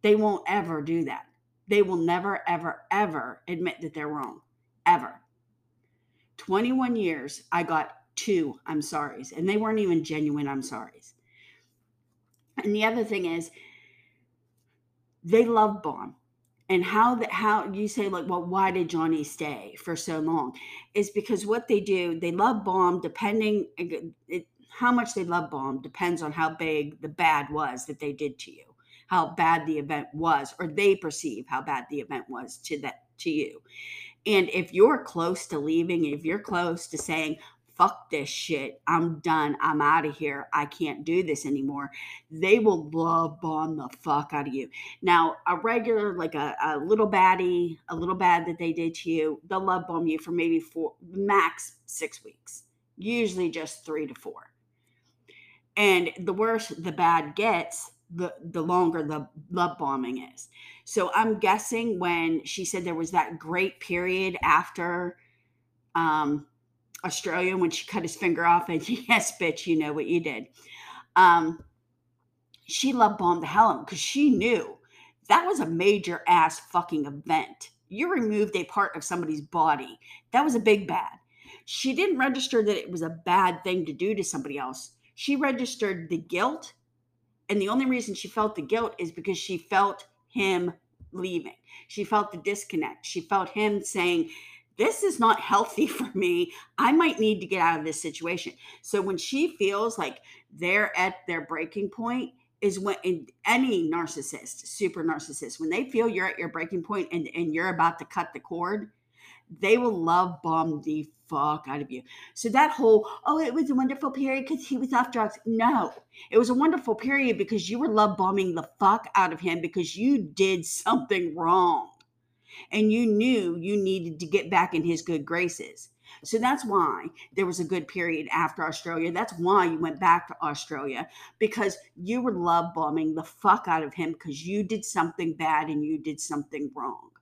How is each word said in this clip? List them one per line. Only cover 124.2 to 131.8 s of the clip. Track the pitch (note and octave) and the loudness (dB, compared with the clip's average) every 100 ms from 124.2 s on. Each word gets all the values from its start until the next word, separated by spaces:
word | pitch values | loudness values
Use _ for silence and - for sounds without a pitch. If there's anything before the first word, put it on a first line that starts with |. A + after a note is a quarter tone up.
| E3 | -2
get | F#3+ E3+ | -2 2
back | F3+ F3+ | 2 2
in | E3 | 0
his | E3 D#3+ | 0 -2
good | - D#3+ C#3+ | -2 -4 -2
graces. | E3+ F3+ - - - - _ - - | -2 -2 -4 -16 -18 -20 _ -20 -20
So | - A3+ | -4 0
that's | B3 C4+ A#3 | 2 0 0
why | G3+ D3+ F#2+ E3+ - - - | 2 2 -2 -8 -14 -10 -2
there | F#3 | -2
was | F3 | -2
a | D#3+ | -2
good | F3+ D3+ | -4 -4
period | F#3 E3+ D#3+ D3+ | -4 -2 -2 -2
after | D#3+ D#3+ - D#3+ | 0 -2 -2 -6
Australia. | D#3 F3 E3+ E3 | -4 -6 -4 -2
That's | E3+ A3+ | -2 -4
why | F3 F3 G3+ F3+ | -2 4 4 4
you | D#3+ | 0
went | E3 D#3 | -4 0
back | F3+ F3 F3 | 4 4 2
to | - | -6
Australia, | D#3 D3 - D3+ C#3 B2+ D#3+ - - _ | -6 -6 -8 -8 -6 -8 -10 -14 -20 _
because | G#3+ A3+ G3 F#3+ | -2 2 -2 -2